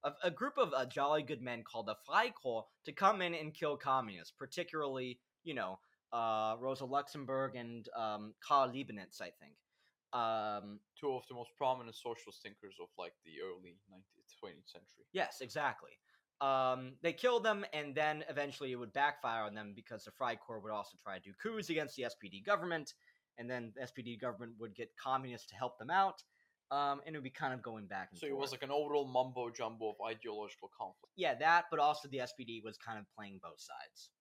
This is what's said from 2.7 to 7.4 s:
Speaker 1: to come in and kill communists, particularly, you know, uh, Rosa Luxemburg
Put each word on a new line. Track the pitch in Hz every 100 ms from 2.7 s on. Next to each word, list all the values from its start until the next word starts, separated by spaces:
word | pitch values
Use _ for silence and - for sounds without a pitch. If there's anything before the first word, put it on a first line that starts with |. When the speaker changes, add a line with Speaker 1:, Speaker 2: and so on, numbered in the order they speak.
| _ -
Speaker 1:
to |
come | 143 196 214
in | 175 170
and | 156
kill | 151 156 147
communists, | 139 131 117 92 82
particularly, | - 135 - 170 160 147 131 127 120 _ _
you | 165
know, | 139 92 95 _ _ _
uh, | 120 113 110 110 113
Rosa | 127 131 131
Luxemburg | 139 143 151 131 135